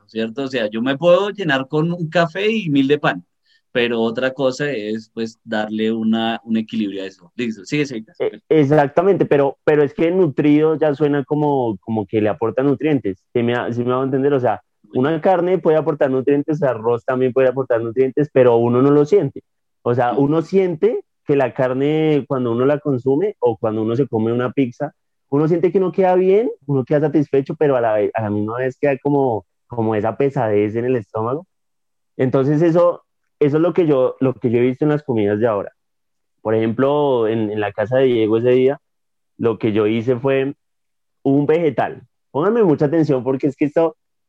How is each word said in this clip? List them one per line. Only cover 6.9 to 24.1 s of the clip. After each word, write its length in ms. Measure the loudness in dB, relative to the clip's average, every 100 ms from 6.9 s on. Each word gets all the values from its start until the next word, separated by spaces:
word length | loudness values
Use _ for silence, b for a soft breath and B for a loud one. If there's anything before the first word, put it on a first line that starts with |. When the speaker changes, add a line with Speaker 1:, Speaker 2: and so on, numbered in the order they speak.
| -6
Speaker 1:
a 40 | -12
eso. 260 | -16 -16
Listo, 300 | -8 -8 -8
sigue, 200 | -6 -4 -4
sigue. 180 | -8 -12 -6
Speaker 2:
Eh, 180 | -6 -6 0
exactamente, 760 | 2 4 4 2 2 2 2
pero, 340 | 2 2 2 -2
pero 180 | 0 2
es 100 | 2
que 180 | 0 0
nutrido 640 | 2 0 2 2 4 2 2
ya 180 | 0
suena 300 | 0 0 0
como, 520 | -2 -2 0 0 -2 -4
como 280 | -6 -6 -2
que 140 | -2
le 80 | 0
aporta 340 | -2 -2 0
nutrientes, 640 | 0 0 0 0 -2 -8 _
¿sí 100 | -2
me 120 | 0
ha-, 180 | -2 -4
sí 100 | -4
me 80 | -2
hago 120 | -2
entender? 300 | -2 0 0
O 60 | 0
sea, 220 | 0 -2 _ _ _
una 260 | -2 -2 0
carne 380 | 0 2 2 0
puede 200 | 2 2
aportar 320 | 0 0 0
nutrientes, 520 | 0 0 0 0 -2
arroz 420 | -2 -2 -2 -2
también 280 | -2 0 0
puede 160 | 2 2
aportar 340 | 0 -2 -2
nutrientes, 480 | -2 0 0 0 0
pero 240 | 4 4 4
uno 260 | 4 4
no 100 | 4
lo 120 | 4
siente. 380 | 4 2 2 -6 -18 _ _ _
O 120 | -2
sea, 180 | 0 0
Speaker 1:
Ujú. 100 | 0
Speaker 2:
uno 200 | 2 0
siente 600 | 0 0 0 0 0 0 -8 _
que 100 | -2
la 200 | 0 0
carne, 680 | 0 -2 0 0 2 2 0 0
cuando 240 | -2 -2
uno 120 | 0 0
la 120 | 0
consume 560 | -2 -2 0 0 -2 -2
o 160 | -2 -2
cuando 260 | -4 -2
uno 140 | -2 -2
se 100 |
come 260 | -2